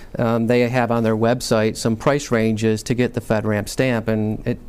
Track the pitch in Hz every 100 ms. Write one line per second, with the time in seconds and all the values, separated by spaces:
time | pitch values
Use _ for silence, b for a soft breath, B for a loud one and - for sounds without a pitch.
0 | B - 120 117 113 120 120 127 117 117
1 | 113 110 113 127 - 113 110 104 120 110
2 | 151 143 - 117 113 110 110 107 - 120
3 | 123 - - 107 107 104 98 - 131 117
4 | 113 107 107 107 - -